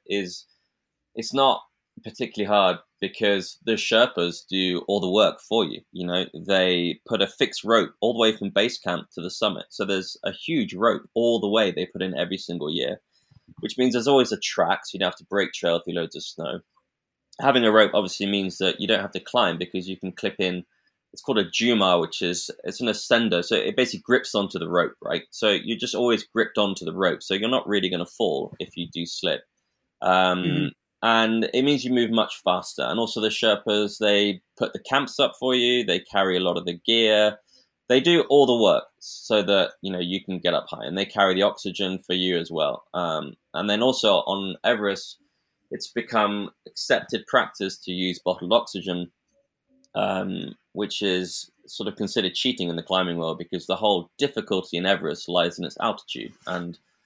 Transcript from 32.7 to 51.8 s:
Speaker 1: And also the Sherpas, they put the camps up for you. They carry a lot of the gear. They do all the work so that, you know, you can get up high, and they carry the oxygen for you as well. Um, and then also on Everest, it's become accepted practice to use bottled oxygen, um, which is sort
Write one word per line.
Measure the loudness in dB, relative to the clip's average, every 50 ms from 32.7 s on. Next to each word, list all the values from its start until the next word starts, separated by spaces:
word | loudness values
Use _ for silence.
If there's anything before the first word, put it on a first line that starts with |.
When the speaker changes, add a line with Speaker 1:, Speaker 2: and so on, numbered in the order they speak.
| -6 -6 -4
Speaker 1:
And | -2 -2 -2
also | -2 -2 -2 -2
the | -2 -2
Sherpas, | 0 2 2 2 2 2 0 0 0 0 0 -2 -2
they | 0 2 2 4 4 2 0 -2 -4 -10 _ _
put | -6 -4 -4 -4
the | -8
camps | -4 0 0 0 0 -2 0 0
up | 0 0 0 -2
for | -2 0 2
you. | 2 2 2 2 2 2
They | 0 -2 -2
carry | -4 -2 0 2 2 2 2
a | 2
lot | 0 0 0
of | -2 -4
the | -6 -8 -4 0
gear. | 2 2 4 4 4 6 4 4 4 2 -2 _ _ _ _ _ _ _ _ _ 2
They | 2 4
do | 6 6 4 4 4 6
all | 6 6 8
the | 6 6 6
work | 6 6 6 4 0 -4 _ _
so | -18 -16 -16 -14 -2 0 2 2
that, | 4 4 4 4 2 0 -4 _
you | -8 -6
know, | -6 -4
you | -4 -4 -4 -6 -6
can | -6 -8 -2
get | 0 0 0
up | 0 -2 -6
high, | -10 -10 -8
and | -6 -4
they | -4 -4
carry | -2 2 2 2 4 4
the | 4
oxygen | 2 2 0 -2 -8 -8 -6 -4 -4 -4 -4 -6
for | -4 -4 -2
you | 0 0 0 0
as | 0 -2 -4
well. | -2 0 0 0 -2 -6 -10 _ -6
Um, | -4 -2 -2 -2 -4 -6 -8 -12 _ _ _ -6
and | -4 -2 0
then | 0 2
also | 2 2 2 4 4 4 4 4 2
on | 0 -2 -2 -4 -6 -6 0 0
Everest, | 0 2 2 0 -2 -2 -4 -8 -14 -18 -20 _ _ _ _ _ _ _ _ _ _
it's | -10 -10 -10
become | -8 -8 -8 -6 0 2 2 2 2 0 -4 -6 -8 -12 _ _
accepted | -16 -12 -10 -2 0 0 0 0 -4 -6 -8 -4
practice | 0 0 0 0 0 -4 -6 -6 -6 -6 -8
to | -10 -8
use | -4 -2 -2 -4 -4 -2
bottled | -2 -4 -4 -2 0 2 2
oxygen, | 2 2 -2 -8 -8 -6 -4 -4 -6 -6 -8 _ _ _ _ _ _ _ _ _ _ _ _ _ _ _ _ -4
um, | -2 -2 0 -2 -2 -4 -4 -6 -8 -8 -12 -14 -18 _ _ -8
which | -8 -6 -6 -4 -4
is | -2 0 0 0 -2 -4 -8 -10 -12 -14 _ _ _
sort | -16 -12 -8